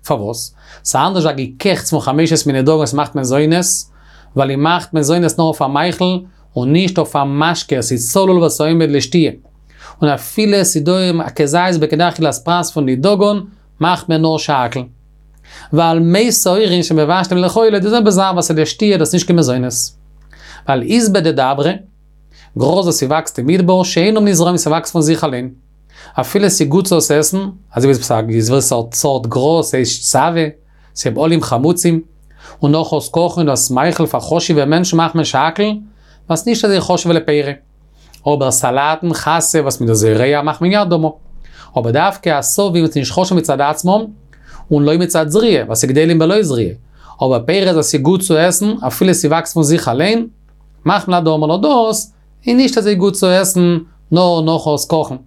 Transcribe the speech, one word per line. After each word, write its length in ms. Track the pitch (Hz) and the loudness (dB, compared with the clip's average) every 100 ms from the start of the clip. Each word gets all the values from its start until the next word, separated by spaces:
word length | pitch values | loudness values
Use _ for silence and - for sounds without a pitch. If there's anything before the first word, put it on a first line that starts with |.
| - | -4
פאר 180 | 135 | -4
וואס? 300 | 101 117 - _ - - | -4 -8 -12 _ -20 -14
עס 140 | - 131 | -4 0
איז 0 | |
אנדערש, 280 | 160 190 | 0 0
ווען 140 | 160 139 | -2 -2
איך 100 | 131 - | -8 -4
קעכט 300 | 202 185 - | -2 -2 -2
פון 120 | 156 | -4
חמש 460 | - 143 165 160 147 | -2 0 2 0 0
מיני 160 | 135 | 0
דגון, 200 | 131 156 | 2 2
עס 120 | 139 | 0
מאכט 200 | 139 151 | -2 -4
מען 100 | 143 | -4
זיונות, 400 | 127 135 156 170 175 - - _ - - - 131 | -2 0 2 0 0 -4 -8 _ -20 -20 -8 -2
ווייל 140 | 135 | -2
איך 80 | 139 | 0
מאכט 340 | 151 175 - | 0 0 -2
מען 100 | 160 | -2
זיונות 360 | 143 170 170 160 | 0 2 0 0
נאר 80 | 160 | 0
אויף 160 | 156 | 0
א 40 | 139 | -2
מייכל 520 | 143 170 170 180 180 185 _ _ - | 0 -2 -2 -2 -2 -8 _ _ -4
און 160 | 123 | 0
נישט 260 | 160 190 185 | 2 2 0
אויף 180 | 151 147 | -2 -2
א 80 | |
משקה, 540 | 139 139 160 165 - 135 | -2 0 0 -2 -2 -4
עס 140 | 120 | -2
איז 200 | 123 120 | -4 -2
צלול, 260 | 196 190 180 | 0 2 4
וואס 200 | 165 - | 2 0
זאל 160 | 151 | 0
מען 160 | 165 156 | 2 2
לשתייה. 420 | 143 135 175 147 - - _ _ - - - | 0 0 0 0 -2 -20 _ _ -20 -20 -2
און 80 | 151 | -2
א 60 | 135 | -2
פילע, 400 | - - 214 202 | -4 -2 0 2
עס 200 | 185 160 | 0 0
איז 80 | |
דא, 80 | 147 185 185 165 | 0 0 0 -2
א 60 | 156 - | -4 -2
כזית, 440 | 147 160 180 170 | 0 2 0 0
בקדחת 560 | 151 156 175 165 160 127 | 0 0 0 0 -2 -2
פרס 260 | - 175 165 | -2 -2 -2
פון 160 | 160 135 | -2 -2
די 100 | 127 | 0
דגון, 500 | 165 208 202 208 202 - _ _ | 0 2 2 0 -6 -20 _ _
מאכט 280 | 165 170 - | -2 -2 -2
מען 140 | 160 | 0
נאר 160 | 160 156 | 2 0
שעקל. 440 | 156 139 123 127 123 - _ _ - - - - - | 0 -2 -2 -4 -10 -18 _ _ -20 -20 -20 -20 -2
ווייל 260 | 151 165 165 | 0 2 2
מי 340 | 165 185 240 | 2 2 2
שעורים, 500 | - 185 185 214 180 | 0 0 2 2 0
שמבאשלעם 580 | 165 160 151 180 185 180 | 0 0 2 0 0 0
לכולה, 380 | 180 220 226 208 | 0 2 2 2
דאס 80 | 196 | 0
איז 80 | |
א 60 | 233 | 2
בשר, 300 | 214 190 190 | 2 2 0
וואס 160 | 175 165 | 0 -2
ער 120 | 156 | 0
לשתייה, 360 | 156 - 214 190 | -2 0 0 2
דאס 140 | 156 | 2
נישט 120 | 180 165 | 0 2
קיין 120 | 170 | 2
מזונות. 340 | 139 127 123 - - - - - - - - - - | 2 0 -2 -6 -8 -12 -20 -20 -20 -20 -20 -12 -2
ווייל 160 | 135 | -2
איז 260 | 120 226 220 | 2 2 2
ביי 140 | 196 | 2
דער 320 | 160 139 131 | 2 0 0
דברה, 180 | 139 147 196 - _ _ _ _ - - - | 0 -2 -2 -12 _ _ _ _ -20 -14 -2
גרוס, 280 | 127 180 175 | 0 2 0
אז 80 | |
זי 120 | 143 131 | 0 0
וואקסט 320 | 156 160 - | -2 -4 -6
אין 80 | 139 | 0
מדבר, 360 | 180 180 185 | 2 2 2
שאין 340 | 185 - 185 214 | 0 0 2 2
אומ 120 | 208 | 2
נזרעים, 280 | 180 170 175 | 2 2 0
זי 120 | - | 0
וואקסט 240 | 160 160 | -2 -2
פון 100 | 170 | -2
זיך 220 | 151 160 | 0 0
אליין. 260 | 160 127 127 131 _ _ _ - - | -2 -4 -8 -14 _ _ _ -20 -10
א 80 | - | -6
פילע, 240 | 127 202 202 | -2 0 0
עס 140 | - | 0
איז 80 | 147 | 0
גוט 180 | 160 190 | 0 2
צו 100 | 175 | 0
עסן, 420 | 147 151 151 190 190 - - - | 2 0 0 -2 -6 -10 -10 0
אלזא 100 | 135 | 2
ווי 100 | 127 | 0
איך 80 | |
זאג, 240 | 117 113 110 | 0 -2 0
עס 60 | |
איז 180 | 113 113 | 0 2
אזא 240 | 135 135 123 117 | 0 0 -2 -4
סארט 340 | - 147 135 113 | -4 -2 -2 -2
גרוס, 420 | 127 135 165 151 | 0 2 0 0
עס 60 | |
איז 140 | 131 120 | -2 -2
שווה, 560 | - - - 156 170 156 151 _ _ _ - | -4 -2 0 0 0 -4 -6 _ _ _ -8
עס 100 | - | -6
איז 120 | 110 | -2
אלע 220 | 160 170 | 0 0
חמוצים, 600 | 156 117 147 175 175 165 160 _ - - - - | 0 -2 0 0 0 0 -4 _ -20 -20 -20 -4
און 100 | 147 | 0
נאך 200 | 156 160 | 0 0
אויס 160 | 151 - | -4 -4
קאכן, 380 | 165 170 170 156 | -2 -2 0 -2
דאס 240 | 127 - | 0 -2
מייכל 360 | 127 143 - 160 | 0 0 0 -2
פאר 140 | 127 | -2
חושי, 320 | 107 170 170 | -2 -4 0
ווען 160 | 156 139 | 0 2
מענטשן 280 | 175 180 165 | 0 2 0
מאכן 280 | 165 165 | 0 -2
שעקל, 480 | 147 - 156 165 214 214 - - _ - - | -2 0 -2 0 -2 -4 -10 -20 _ -20 -6
וואס 180 | 165 240 | -4 -2
נישט 180 | 226 | 0
אזוי 160 | 214 196 | 0 0
חשוב 320 | - 175 175 | 0 -2 0
ווי 80 | 165 | 0
פירה. 320 | 160 147 139 139 _ _ _ _ - - - | 0 -2 -2 -8 _ _ _ _ -20 -8 -2
אבער 240 | 147 135 | 0 0
סלאטן, 640 | 123 127 127 143 160 175 | 0 0 0 0 -2 -4
חסה, 500 | 160 - 135 156 160 | -4 -2 0 0 0
וואס 180 | 139 - | -2 -2
מיט 60 | 117 | 0
דער 80 | |
זריעה 480 | 110 110 107 127 147 | 2 2 2 2 0
מאכט 180 | 147 - | -2 -2
מען 120 | 175 | 0
יא 100 | 208 | 0
אדומה. 260 | 190 170 156 156 - - - - - - | 0 0 0 -4 -20 -20 -20 -20 -6 -4
אבער 140 | 117 | 0
דווקא 460 | 123 185 196 175 147 | 0 0 -2 -2 -2
אזוי, 300 | 131 - 202 | -2 -2 0
ווי 120 | 170 | 2
מען 100 | 160 | 0
זיך 60 | 156 | 0
נישט 160 | 127 | -2
חשוב 260 | - 180 180 | -2 0 0
מצד 220 | - 135 | 0 0
עצמם, 440 | 143 151 175 208 220 - - - - - - | 0 0 0 0 -2 -14 -20 -20 -20 -20 0
און 140 | 151 | 2
לא 140 | 143 165 | 4 2
מצד 300 | 175 165 156 | 0 0 0
זריעה, 360 | 170 233 160 | 2 2 2
וואס 160 | 110 113 | 0 -2
זיי 80 | 127 | 0
גדלים 300 | 135 160 165 | 2 4 4
ביי 100 | 160 | 2
לא 140 | 202 | 2
זריעה. 320 | 185 123 98 - - - - - | 0 0 -2 -6 -18 -20 -20 -4
אבער 200 | 131 123 120 | 0 0 0
פירה, 260 | 190 185 | 0 2
דאס 220 | 165 151 | 0 0
איז 80 | 147 | 0
גוט 200 | 135 185 | 2 0
צו 140 | 185 156 | 2 2
עסן, 380 | 175 180 208 220 | 2 2 -2 -2
א 60 | 131 | -6
פילע, 240 | - 185 | 0 0
זיי 180 | 175 151 | 2 2
וואקסט 240 | 160 160 | 0 -2
פון 80 | 170 | -2
זיך 260 | 143 165 - | 0 0 -2
אליין, 380 | 120 180 226 226 - _ _ _ - | -2 0 0 -4 -12 _ _ _ -8
מאכט 240 | 151 202 190 | -2 -2 0
מען 100 | 180 | 0
אדומה, 280 | 160 156 156 | 0 0 0
נאר 100 | 175 | 0
דאס, 560 | 294 269 220 214 - _ _ - - | 2 2 2 -2 -8 _ _ -10 -2
און 100 | 240 | 2
נישט 220 | 254 254 | 2 2
אזוי 160 | 208 | 0
גוט 200 | 196 196 | 2 0
צו 120 | 190 185 | 2 2
עסן, 520 | 185 190 185 175 170 165 - - | 2 2 2 2 0 -4 -20 -2
נאר 300 | 170 180 170 | 2 2 2
נאך 260 | 160 160 156 | 0 -2 -2
אויס 180 | 147 | -4
קאכן. 300 | - 160 147 127 | -2 -2 -2 -8